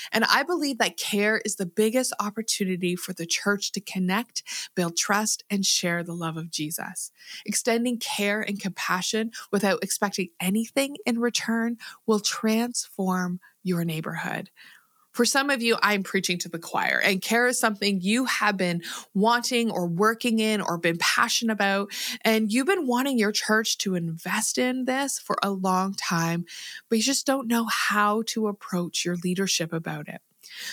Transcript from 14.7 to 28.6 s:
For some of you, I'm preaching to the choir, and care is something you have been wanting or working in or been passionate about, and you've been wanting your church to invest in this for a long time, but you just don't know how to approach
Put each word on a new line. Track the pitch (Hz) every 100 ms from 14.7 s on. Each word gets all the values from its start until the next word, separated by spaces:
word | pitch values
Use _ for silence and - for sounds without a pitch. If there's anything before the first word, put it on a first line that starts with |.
| - _ _ _
For | -
some | 233 277 277
of | 269
you, | 233 -
I'm | 202 208
preaching | 190 196 185 175
to | 175
the | 165
choir, | 170 - 69 65
and | 185 190
care | - 226 247
is | 240
something | 226 202 202 196
you | 185 233 247
have | - 208 196
been | 180 170 - - -
wanting | 190 220 240 233 240 226
or | 180 175
working | 170 214 226 247 226
in | 220 214
or | - 170
been | 170 170
passionate | - - 233 - 233
about, | 208 196 196 202 - - 240
and | - 220 220
you've | 233 269
been | 392 269
wanting | 240 277 254
your | 208
church | 208 - 214 220 -
to | 202 185
invest | 165 165 180 208 220 -
in | 254 254
this | 254 262 277 -
for | - -
a | 202
long | 190 185 185 190
time, | 196 - 170 165 170 170 - - - -
but | 226
you |
just | 233 269 -
don't | 269 233
know | 233 226
how | - - 208 208 214 226
to | - 214
approach | 202